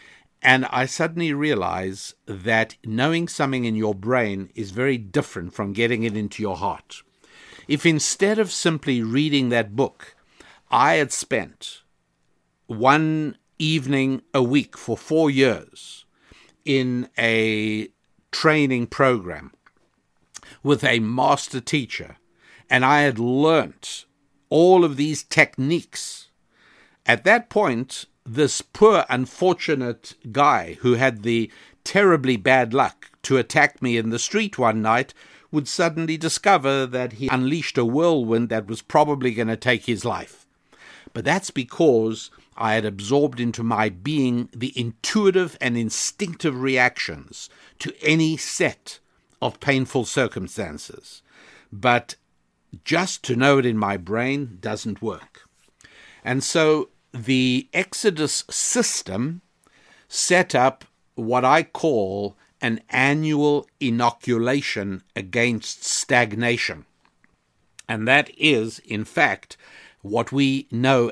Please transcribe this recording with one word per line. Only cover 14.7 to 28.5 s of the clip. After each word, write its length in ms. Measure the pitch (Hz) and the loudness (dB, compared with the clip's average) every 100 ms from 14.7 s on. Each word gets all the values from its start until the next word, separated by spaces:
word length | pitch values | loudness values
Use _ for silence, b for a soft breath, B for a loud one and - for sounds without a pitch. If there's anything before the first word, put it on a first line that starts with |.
| - | -10
for 200 | - 113 | -6 -6
four 340 | - 160 156 | -2 2 2
years 760 | 135 131 92 - - - - _ b b b b b | 4 2 2 -8 -20 -20 -20 _ b b b b b
in 440 | - 135 127 123 123 - | -2 0 0 -2 -4 -2
a 720 | 117 113 110 107 107 107 104 _ _ _ _ | 0 2 0 0 -2 -4 -8 _ _ _ _
training 560 | - 160 156 139 127 117 | 0 2 4 2 0 -4
program 640 | - 135 120 87 76 67 _ _ _ _ _ _ _ _ - B B | 2 2 2 -4 -14 -16 _ _ _ _ _ _ _ _ -20 B B
with 180 | 135 143 | 0 2
a 160 | 139 120 | 2 2
master 640 | 107 127 143 143 - 131 | 0 0 2 2 -2 -10
teacher, 560 | - 151 117 - - - _ b b b b | -4 -4 -4 -10 -14 -20 _ b b b b
and 160 | 127 | 2
I 180 | 131 147 | 4 4
had 180 | 143 113 | 2 0
learnt 840 | 117 131 156 160 107 - - - - _ _ _ _ | 0 2 4 2 0 -10 -16 -16 -18 _ _ _ _
all 340 | 151 175 190 | 4 8 8
of 120 | 170 135 | 6 2
these 260 | 151 143 | -4 -4
techniques, 1080 | - - 143 - 135 170 - - - - - _ _ b b b b b - | -2 2 2 2 -2 -2 -4 -12 -12 -14 -20 _ _ b b b b b 0
at 160 | 117 | 2
that 260 | 175 233 - | 4 2 2
point, 580 | 208 185 117 131 - - _ | 0 0 0 -6 -12 -16 _
this 380 | - 117 143 | -10 0 0